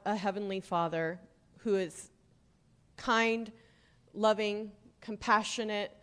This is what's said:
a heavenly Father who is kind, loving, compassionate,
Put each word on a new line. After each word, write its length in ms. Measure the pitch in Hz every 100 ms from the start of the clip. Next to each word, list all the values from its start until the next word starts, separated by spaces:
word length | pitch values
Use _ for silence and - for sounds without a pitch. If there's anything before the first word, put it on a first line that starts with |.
| -
a 100 | 208
heavenly 440 | 202 196 202 190
Father 600 | - 175 165 165 165 180 - _ _ -
who 160 | 226 196
is 340 | 175 - - _ _ _ _ _ _ _ _ -
kind, 520 | - 226 226 226 220 - - _ _ _ _
loving, 580 | - 214 214 208 208 214 - - _
compassionate, 960 | - 208 - 214 214 - 214 208 202 -